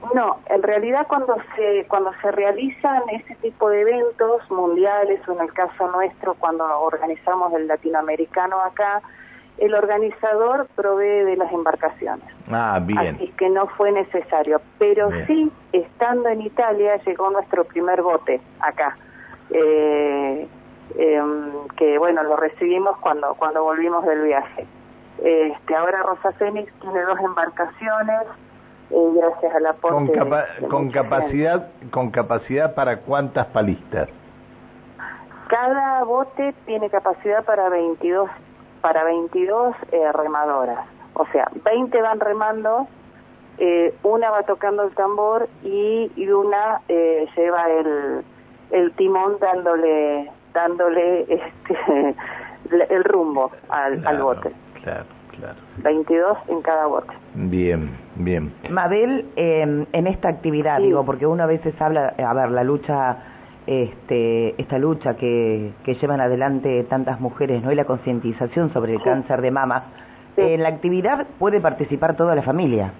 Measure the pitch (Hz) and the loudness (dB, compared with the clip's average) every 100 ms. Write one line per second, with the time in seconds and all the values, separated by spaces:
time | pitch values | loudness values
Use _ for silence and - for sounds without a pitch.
0 | 233 254 220 - - 196 202 214 220 262 | 0 0 2 -2 0 0 2 0 2 0
1 | 294 285 254 226 - - 214 202 - 202 | 0 -2 0 -2 -4 -2 0 0 0 0
2 | 190 190 202 202 202 202 269 269 285 269 | -2 -2 -2 0 0 0 -4 -2 0 0
3 | 240 220 - 233 226 226 214 208 214 247 | -2 -6 -10 -8 -8 0 2 4 4 2
4 | 240 233 220 233 - 185 180 170 196 202 | 0 2 2 2 -2 -2 0 2 2 2
5 | 202 196 190 175 165 - 180 - 180 180 | 2 0 -2 -4 -4 -2 -4 -2 -2 0
6 | 185 - - 175 165 165 160 147 160 160 | -2 -2 -6 -2 -2 -2 -2 0 0 -2
7 | 160 160 - 185 180 170 156 156 165 160 | -4 -4 -2 0 0 -2 0 -2 0 -2
8 | 156 156 165 - 185 190 185 - 202 202 | -2 -2 -2 -2 -2 0 -4 -2 -2 -2
9 | - - - - - - 208 214 202 208 | -6 -20 -20 -20 -20 -2 2 2 2 2
10 | 220 - 220 214 233 269 277 - 202 196 | 0 -2 0 2 2 2 -2 -2 0 2
11 | 202 202 196 185 175 175 160 - 156 - | 2 4 2 2 0 0 0 0 -2 -4
12 | - - - - - 117 117 95 90 104 | -8 -8 -12 -20 -6 -2 0 0 0 0
13 | 170 71 185 - 185 190 196 - 202 202 | -2 -4 -8 -2 2 2 0 0 2 2
14 | 190 185 160 160 151 151 - - 208 208 | 0 -4 -2 0 2 0 -2 0 2 4
15 | 208 170 160 311 311 - - 185 170 - | 2 -2 0 2 0 -2 -2 -2 -2 -2
16 | 240 247 240 220 214 - 233 208 208 208 | 0 2 0 -2 -4 0 0 2 2 2
17 | 202 175 190 196 196 180 175 170 180 180 | 0 -2 0 0 -2 0 -2 -2 0 2
18 | 175 160 - 131 - - 156 - 147 - | 2 0 0 -4 -4 -4 -4 -2 -4 -4
19 | - - - - - - 156 156 151 147 | -18 -20 -20 -20 -4 2 4 4 4 2
20 | 147 139 139 135 160 - - - - - | 0 0 -2 -4 -8 -16 -20 -20 -14 0
21 | 160 151 147 151 147 143 143 - 156 147 | 2 2 0 -2 -6 -10 -12 0 2 4
22 | 170 165 151 151 156 156 175 180 196 190 | 2 2 2 2 0 0 0 2 0 0
23 | - 147 143 143 160 156 156 160 165 170 | 0 0 -2 -2 -2 0 0 0 0 0
24 | 175 156 156 139 139 - - - - - | 0 0 2 0 -2 -12 -14 -16 -20 -20
25 | - - 165 165 156 147 - 160 175 190 | -20 -2 2 2 2 -2 -4 -2 0 0
26 | 190 180 196 190 208 208 208 - 190 190 | -2 -2 -4 -2 -4 -4 -10 -14 -6 -4
27 | 180 185 190 180 170 - 170 - 220 220 | -2 0 -2 -2 -4 -2 -6 -6 -4 -2
28 | 214 220 220 - - - - - - - | 0 -2 -4 -12 -20 -20 -20 -20 -2 2
29 | 165 165 165 165 170 165 160 156 170 143 | 4 4 2 2 0 0 0 0 0 0
30 | 139 151 143 147 131 85 - 139 139 139 | 2 2 2 0 -2 -6 -4 -2 -2 -2
31 | 120 135 151 139 156 175 180 - 123 131 | 0 0 0 0 2 0 -2 -18 -8 -4
32 | 123 107 110 117 - 135 156 156 131 117 | -2 -2 0 -2 -2 0 0 0 -2 -2
33 | - 139 139 - 120 120 104 87 - 95 | -2 -2 -2 -2 -2 0 0 -2 -4 -6
34 | 73 - - - - - - - - - | -6 -8 -20 -20 -20 -20 -20 -20 -20 -18
35 | - - - - - 233 254 269 269 262 | -16 -16 -20 -20 -4 -2 0 0 0 -2
36 | 240 247 269 - 277 277 - 214 214 196 | 0 -2 -2 -4 -6 -6 -8 -6 -2 -2
37 | 196 180 208 208 220 208 185 180 170 165 | -2 -4 -2 -2 0 0 2 2 0 -2
38 | 170 180 196 - - - - - 165 160 | -2 0 -2 -6 -20 -20 -20 -4 0 2
39 | 160 170 170 185 185 214 247 233 - 170 | 2 0 -2 -2 0 2 0 -2 -2 0
40 | 156 147 151 151 151 143 123 120 - - | 2 2 0 0 0 0 -2 -4 -8 -16
41 | - - 156 143 - - - 233 254 247 | -14 -4 0 0 0 0 0 0 2 2
42 | 220 220 208 208 214 220 214 233 269 - | 2 0 0 0 0 -2 0 0 -2 -10
43 | - - - - - - 180 170 170 - | -20 -20 -20 -20 -20 -2 2 4 2 2
44 | 208 226 233 214 202 190 202 208 202 185 | 0 2 2 0 0 -2 0 0 -2 0
45 | 196 208 208 226 233 - - 196 208 226 | -2 2 0 0 -2 -8 -6 -2 0 0
46 | 226 - 196 196 202 202 214 220 - 170 | -2 -4 0 2 2 0 0 -2 0 2
47 | 165 160 156 - 170 175 170 160 156 147 | 2 2 -2 0 0 2 2 2 0 -2
48 | 143 131 - - - - - 180 175 170 | -2 -6 -8 -20 -20 -20 -2 2 2 2
49 | 190 190 190 202 202 180 175 165 165 156 | 2 2 2 0 0 0 2 2 4 2
50 | 147 147 143 - - 170 170 175 175 170 | 2 -2 -6 -16 -6 -2 0 2 2 2
51 | 175 180 - 170 - - - 370 - 143 | 2 2 2 -2 -2 -14 -6 -4 2 2
52 | 143 - - - - - - 175 170 185 | 2 -2 -10 -14 -16 -16 -2 2 2 2
53 | 190 202 165 143 131 - - 147 139 139 | 4 2 2 0 -2 -4 -6 -2 -2 -2
54 | 160 147 135 123 - - - - - - | -2 0 0 -2 -4 -10 -20 -16 -10 -10
55 | - - - - - - - - 151 156 | -10 -20 -20 -18 -18 -18 -20 -4 0 0
56 | 156 165 180 180 - 170 160 160 151 139 | 2 2 2 0 -2 -4 0 0 0 -2
57 | - - - - 95 90 90 85 76 62 | -6 -16 -16 -8 -2 0 2 0 -2 -10
58 | - - 90 87 78 - - 180 175 202 | -16 -6 -2 -2 -4 -10 -6 -2 0 2
59 | 240 262 - - 170 160 151 147 151 165 | 0 0 -6 -2 0 2 0 -2 -2 -2
60 | 175 190 190 165 165 151 151 143 135 143 | -2 -2 -2 -2 -2 0 0 2 2 2
61 | 135 135 147 170 160 160 165 156 156 156 | 0 0 0 0 0 0 -2 -2 0 2
62 | 139 - 127 123 127 123 123 143 143 143 | 0 -2 -2 0 0 0 0 0 0 0
63 | 131 120 - - - - - 135 120 120 | 0 -2 -8 -20 -20 -14 -4 -2 -2 -4
64 | - 123 117 117 113 - - 135 147 156 | -4 0 2 2 0 -2 -4 0 0 0
65 | 147 120 123 120 113 110 107 98 - 127 | -2 -2 0 2 2 0 -4 -8 -6 -2
66 | 143 143 127 123 135 135 135 123 120 135 | 0 0 2 2 0 0 0 0 0 -2
67 | 131 127 123 127 139 123 120 147 139 127 | -2 -4 -6 -2 -2 0 0 0 0 -2
68 | - 120 117 113 123 160 165 151 113 113 | -2 -2 -2 -4 -2 0 0 0 0 0
69 | 127 131 127 127 127 135 135 123 - - | 0 0 0 0 0 0 0 -2 -4 -20
70 | - - - - 165 165 160 160 180 180 | -20 -20 -8 0 2 2 0 0 0 0
71 | 185 277 294 - 196 202 160 143 147 143 | 0 -2 -4 -2 0 2 2 0 -4 0
72 | 135 147 170 156 123 131 151 113 95 92 | 0 2 2 2 0 0 2 0 -2 -6